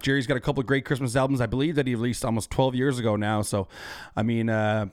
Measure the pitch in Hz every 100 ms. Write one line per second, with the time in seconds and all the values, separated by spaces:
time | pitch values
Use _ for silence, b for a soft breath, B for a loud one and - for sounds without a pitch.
0 | 135 139 117 131 - 139 117 139 - 131
1 | 131 131 135 135 117 123 151 147 131 117
2 | 123 113 120 113 - - 131 123 139 123
3 | 113 104 104 107 101 104 92 B B B
4 | B - 110 117 113 110 107 107 101